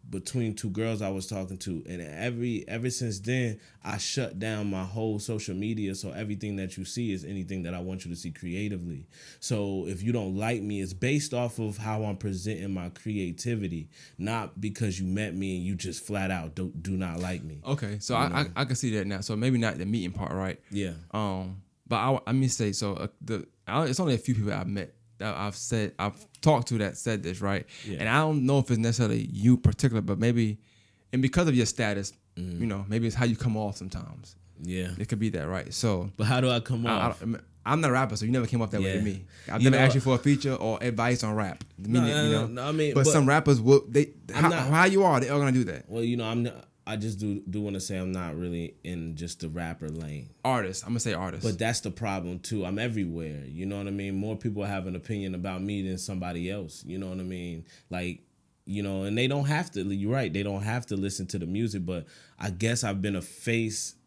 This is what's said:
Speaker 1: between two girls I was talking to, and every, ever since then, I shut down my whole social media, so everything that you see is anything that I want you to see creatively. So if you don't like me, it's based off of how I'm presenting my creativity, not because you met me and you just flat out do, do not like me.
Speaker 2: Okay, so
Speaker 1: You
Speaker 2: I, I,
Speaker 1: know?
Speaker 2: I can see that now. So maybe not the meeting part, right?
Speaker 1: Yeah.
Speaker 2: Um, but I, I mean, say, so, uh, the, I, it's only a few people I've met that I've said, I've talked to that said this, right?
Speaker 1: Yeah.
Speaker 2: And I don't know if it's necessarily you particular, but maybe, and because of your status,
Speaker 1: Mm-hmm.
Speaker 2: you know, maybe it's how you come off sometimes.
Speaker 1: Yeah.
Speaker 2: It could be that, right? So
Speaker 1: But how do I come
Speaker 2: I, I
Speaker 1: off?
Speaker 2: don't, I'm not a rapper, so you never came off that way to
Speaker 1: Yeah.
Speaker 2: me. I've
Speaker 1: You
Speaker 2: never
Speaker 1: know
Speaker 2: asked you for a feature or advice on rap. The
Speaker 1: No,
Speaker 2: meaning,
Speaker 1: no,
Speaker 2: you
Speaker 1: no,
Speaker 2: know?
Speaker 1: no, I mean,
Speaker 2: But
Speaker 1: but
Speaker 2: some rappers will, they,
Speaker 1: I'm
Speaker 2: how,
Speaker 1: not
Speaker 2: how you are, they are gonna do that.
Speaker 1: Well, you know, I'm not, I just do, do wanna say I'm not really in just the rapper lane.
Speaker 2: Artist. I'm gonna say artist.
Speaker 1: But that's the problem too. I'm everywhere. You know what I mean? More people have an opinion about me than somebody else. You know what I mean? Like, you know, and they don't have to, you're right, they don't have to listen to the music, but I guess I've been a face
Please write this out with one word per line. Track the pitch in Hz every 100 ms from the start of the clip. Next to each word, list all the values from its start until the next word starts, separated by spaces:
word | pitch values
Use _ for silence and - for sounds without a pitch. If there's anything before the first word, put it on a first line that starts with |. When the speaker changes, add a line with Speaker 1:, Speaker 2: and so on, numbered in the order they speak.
| -
Speaker 1:
between | 98 - 127 113
two | 107 107
girls | 98 113 110
I | 101
was | 98 92
talking | 101 92 95
to, | 98 82 -
and | 87
every, | 78 78 120 117 120 113 -
ever | 113 127
since | 123 120 95
then, | 104 127 120 104 - -
I | 90 101
shut | - - 120 92
down | 110 107 104
my | 95
whole | 92 110 110 104
social | - 110 107
media, | 92 107 110 101
so | 95 107
everything | 87 107 101 104 98
that | 92 95
you |
see | 92 - 117
is | 95
anything | 76 98 90 95
that | 85
I | 90
want | 90 92
you | 87
to | 85
see | 87
creatively. | 78 90 90 104 98 87 71 80 - - -
So | - 110 101 95 82
if | 92
you | 107
don't | 120 98 95
like | 110 120
me, | 104 101
it's | 92
based | 92 123 147 147
off | 120 120 117
of | 110 101
how | 107 107
I'm | 107 95
presenting | 104 95 101 98 98
my | 95 87
creativity, | - 110 104 90 85 120 113 95 82 76 - - -
not | 98 113 92 92
because | 107 98 110 92
you | 92
met | 98 107 90
me | 95 90
and |
you | 90 92
just | 95 80
flat | - 101 95
out | 92 80 80
do, | 92 82
do | 90 92
not | 90 85
like | 90 90
me. | 78 73
Speaker 2:
Okay, | 127 143 104 104
so | - 117
Speaker 1:
You |
Speaker 2:
I, |
I, | 139 131
Speaker 1:
know? | 101 87
Speaker 2:
I |
can | 135
see | 127 127 107
that | 98
now. | 95
So | 104 107
maybe | 127 123
not | 113 69
the | 95
meeting | 113 90
part, | - 95
right? | 92 95 - _
Speaker 1:
Yeah. | 101 92 82 85
Speaker 2:
Um, | 104 104 92 92 95 - _ -
but | 101
I, | 123 135 -
I |
mean, | 131 131
say, | - 107
so, | 98 101
uh, | 95 78 _
the, | - 107 - _ -
I, | 123
it's | 156 131
only | 170
a | 117
few | -
people | 110 104
I've | 101 92
met | 101 87 _ _ _
that | 104 76
I've | 101 -
said, | - 113 104 -
I've | 101 - - -
talked | 156 143 117
to | 117
that | 101 -
said | - 107
this, | 85 92
right? | 98 98 - - 107
Speaker 1:
Yeah. | 90
Speaker 2:
And | 110
I | 131
don't | 156 151
know | 127 139
if | 127
it's | 117
necessarily | 117 117 110 113 107
you | 98 113 123
particular, | - - 135 113
but | 92 95
maybe, | 117 117 107 107 _ _ _ _ _
and | 127
because | 131 175 170
of |
your | 127 110
status, | - 107 101 98 - _ -
Speaker 1:
Mm-hmm. | 90 87
Speaker 2:
you | 117
know, | 98 98
maybe | 110 117
it's |
how | 120 120
you | 113
come | 123 110
off | 104 98
sometimes. | 92 90 - - - - - -
Speaker 1:
Yeah. | 85 92 90 92
Speaker 2:
It | 104
could | 104
be | 110
that, | 90 76
right? | 92 -
So | - 117 95 92 -
Speaker 1:
But |
how | 110 127
do | 131
I | 120
come | 117 120 117
Speaker 2:
I, |
I | 110 117
Speaker 1:
off? | -
Speaker 2:
don't, | 113 113 - - 107
I'm | 151
not | 147
a |
rapper, | 127 131 107
so |
you | 110
never | 127 113
came | 120
off | 110
that | 104
way | 95
to | 98
Speaker 1:
Yeah. |
Speaker 2:
me. | 104 92 - - -
I've | 113
Speaker 1:
You | 127
Speaker 2:
never | 127
Speaker 1:
know | 135
Speaker 2:
asked |
you | 135
for | 123
a | 123
feature | 143 143 139
or | 131 113 110
advice | 123 110 117 123
on | 110
rap. | 107 98 73 - -
The | 101
Speaker 1:
No, | 123
Speaker 2:
meaning, | 120
Speaker 1:
no, | 147
Speaker 2:
you | -
Speaker 1:
no, | 110
Speaker 2:
know? | 117
Speaker 1:
no, | 120 139
I |
mean, | 156 151
Speaker 2:
But | 139
Speaker 1:
but | 139
Speaker 2:
some | 151 135
rappers | 147 151 131
will, | 113 139 -
they, | 143 151 - -
Speaker 1:
I'm | -
Speaker 2:
how, | 160
Speaker 1:
not | 165 131
Speaker 2:
how | 156 185
you | 196
are, | 190 135
they | 127
are | 143
gonna | 139
do | 127
that. | 104 71 -
Speaker 1:
Well, | 113
you | 117 120
know, |
I'm | 113 117
not, | 117 - - _ -
I | 107
just | 107 98
do, | 104 101 -
do | 101
wanna | 104 98
say | - 95
I'm | 92
not | 92 87 78
really | 87 85 82 -
in | 85 87 82
just | 76 85 -
the | 82
rapper | 82 82 82 78
lane. | 80 78 73 62 -
Speaker 2:
Artist. | 127 127 95 98
I'm | -
gonna | 117
say | 117
artist. | 85 92 78
Speaker 1:
But | 110 87
that's | 113 117
the | 104
problem | - 110 98 87 90
too. | - 107
I'm | 90 101
everywhere. | 120 110 90 82 80 73
You | 65 78 95
know | 101
what | 101
I |
mean? | 98 98
More | 95 107 104
people | 117 101
have | 101 98 92
an | 92
opinion | - 104 95
about | 90 95 92
me | 98 101 95
than | 92
somebody | - 92 90 87 87
else. | 101 82 - -
You | 92
know | 92
what | 92
I |
mean? | 92 92 87 82 82 - _
Like, | 90 90 - _ _ _ _
you | - 98
know, | 101 95
and | 98 107
they | 131
don't | 143 143
have | 151 -
to, | 104
you're | 95 98 101
right, | 135 104
they | 92
don't | 101 98
have | 107 120 117
to | 98
listen | 98 - 90
to | 95
the | 85
music, | 98 113 98
but | 87 87 76 - - -
I | 101
guess | 90 113 120
I've | 113 98
been | 101 95
a |
face | - - - 117 113 104 - -